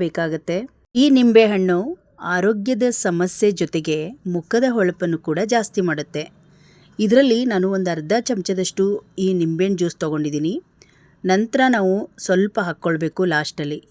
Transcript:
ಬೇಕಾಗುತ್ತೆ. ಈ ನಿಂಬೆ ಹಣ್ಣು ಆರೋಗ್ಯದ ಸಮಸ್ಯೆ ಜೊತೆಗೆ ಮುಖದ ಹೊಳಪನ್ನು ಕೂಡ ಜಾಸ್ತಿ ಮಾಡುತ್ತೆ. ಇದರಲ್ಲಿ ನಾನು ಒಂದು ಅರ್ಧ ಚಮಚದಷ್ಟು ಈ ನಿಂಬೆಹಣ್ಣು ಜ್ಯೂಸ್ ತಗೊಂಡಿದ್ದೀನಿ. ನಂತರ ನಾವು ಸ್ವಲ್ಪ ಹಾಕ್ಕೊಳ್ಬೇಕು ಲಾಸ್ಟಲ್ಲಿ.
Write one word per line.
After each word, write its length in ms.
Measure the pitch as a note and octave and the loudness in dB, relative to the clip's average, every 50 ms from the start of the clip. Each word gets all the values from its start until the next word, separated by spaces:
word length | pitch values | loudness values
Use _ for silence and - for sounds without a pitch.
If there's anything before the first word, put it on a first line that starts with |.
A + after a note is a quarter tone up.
| F3+ | -2
ಬೇಕಾಗುತ್ತೆ. 540 | D#3+ - - E3 D#3+ D#3 D#3 - - E3+ F#3 A#3+ C#4 _ _ _ _ - A#3+ | -4 -4 -4 -4 -4 -4 -6 -6 -6 -6 -6 -6 -8 _ _ _ _ 0 2
ಈ 40 | C4+ D4 C4+ | 4 4 6
ನಿಂಬೆ 260 | B3+ B3 A#3+ A3 A3+ A3+ G#3 G#3 | 4 6 6 6 6 6 6 4
ಹಣ್ಣು 240 | F#3+ F#3 F#3 F3 F3 G3+ C4+ F4+ - _ _ _ - - E3+ F3 | 2 2 2 2 0 -2 -4 -8 -10 _ _ _ -12 -6 -4 -2
ಆರೋಗ್ಯದ 500 | F3+ F3+ G#3 A3+ G#3 G3 A3+ B3+ G#3 B3 B3 A#3 - - | 0 0 0 0 0 -2 -2 -2 0 0 0 0 0 0
ಸಮಸ್ಯೆ 440 | G3 F3 E3+ F3+ F#3 - - - G#3 G3 E3 | 0 0 0 0 0 2 2 2 2 2 0
ಜೊತೆಗೆ 360 | F3 - - E3 D#3 E3 D#3 D#3 D3+ F3 B3+ - - F#3 F3 | -2 -2 -4 -4 -4 -2 -4 -4 -4 -8 -10 -10 -8 -6 -6
ಮುಖದ 300 | F3 E3 - - A#3 B3+ C4 A#3+ | -6 -4 -2 0 0 2 2 2
ಹೊಳಪನ್ನು 420 | A#3 F#3+ F3+ F3 - F#3 E3+ E3 D#3+ - | 2 0 0 0 -2 -2 -2 -2 -2 -2
ಕೂಡ 120 | E3 D#3 E3 G#3 G#3+ A#3+ | -4 -2 -2 -2 0 0
ಜಾಸ್ತಿ 260 | A#3 G#3 A3 - G#3 F#3 F3 | 0 -2 -2 -2 -2 -2 0
ಮಾಡುತ್ತೆ. 340 | D#3 D3+ D3 - - D3+ D#3 - - _ _ _ _ _ _ _ _ _ _ _ _ - | -2 -4 -6 -8 -8 -10 -10 -10 -14 _ _ _ _ _ _ _ _ _ _ _ _ -2
ಇದರಲ್ಲಿ 400 | G#3+ G#3 A3+ C4 C#4 C4 A3+ A#3 B3+ B3+ | 0 4 4 4 6 4 4 2 0 0
ನಾನು 160 | G#3+ F#3+ F#3 F#3+ G3 | 0 0 0 0 0
ಒಂದು 140 | F#3+ F#3 F3+ E3 | 0 -2 -2 -4
ಅರ್ಧ 180 | E3 D#3 D#3 G3+ A#3+ A#3 - | -4 -2 -2 -2 -2 0 -2
ಚಮಚದಷ್ಟು 560 | B3+ G3 F3+ - F#3+ F#3 F#3 F3+ - - F#3+ G3 G3+ - - _ _ - F#3+ | -4 -4 -4 -4 -4 -4 -4 -4 -2 0 0 0 0 -2 -6 _ _ -2 -2
ಈ 20 | F#3 F#3 F3+ | 0 0 0
ನಿಂಬೆಹಣ್ಣು 380 | E3 D#3+ E3 D#3+ F#3 G3 G3+ F3 | 0 0 0 0 0 0 0 0
ಜ್ಯೂಸ್ 180 | F3+ E3+ - - F3 | -2 -2 -4 -4 -4
ತಗೊಂಡಿದ್ದೀನಿ. 500 | D#3 D#3 D3+ D3+ D3+ D3 D3 D3+ D#3+ G#3+ E4 - _ _ _ _ _ _ _ _ _ _ _ - | -4 -2 -2 -4 -4 -4 -2 -2 -4 -4 -6 -8 _ _ _ _ _ _ _ _ _ _ _ -2
ನಂತರ 380 | F#3 F#3 G3 A3 A3 - C4 C4 C4 B3 | 0 0 0 0 0 0 0 2 2 2
ನಾವು 180 | A3 G3 F#3 F#3+ G3+ A3+ - _ - - | 2 2 0 0 -2 -4 -8 _ -8 -4
ಸ್ವಲ್ಪ 320 | - F#3 F#3 G3 G#3 - A3+ G3 | 0 0 0 0 0 -2 -4 -4
ಹಾಕ್ಕೊಳ್ಬೇಕು 540 | F3 D#3+ - - E3+ E3 D#3+ E3 D#3 - - F#3 F3+ D#3 | -4 -4 -4 -4 -2 -2 -2 -4 -4 -4 -2 -2 0 0
ಲಾಸ್ಟಲ್ಲಿ. 440 | D3 D3+ - - - D3+ D3 D3+ D3+ - - | 0 -2 -4 -6 -8 -8 -8 -8 -10 -10 -8